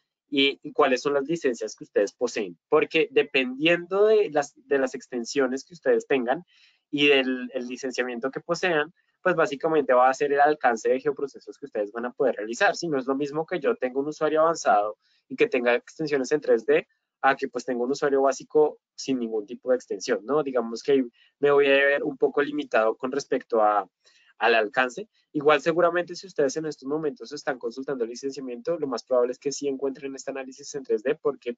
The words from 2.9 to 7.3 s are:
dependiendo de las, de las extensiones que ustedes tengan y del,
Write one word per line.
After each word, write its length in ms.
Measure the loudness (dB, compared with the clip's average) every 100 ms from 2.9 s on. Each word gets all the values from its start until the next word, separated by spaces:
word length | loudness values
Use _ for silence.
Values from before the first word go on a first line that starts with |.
| 0 2
dependiendo 960 | 0 0 0 -2 0 0 0 0 2 4
de 240 | 4 2
las, 240 | 0 -4 -10
de 220 | _ 0
las 160 | 0
extensiones 720 | -4 -10 -8 -4 0 0 -2
que 100 | -8
ustedes 320 | -4 0 2 2
tengan 380 | 0 0 -4 -6 _ _ _ _
y 180 | 0 4
del, 420 | 4 2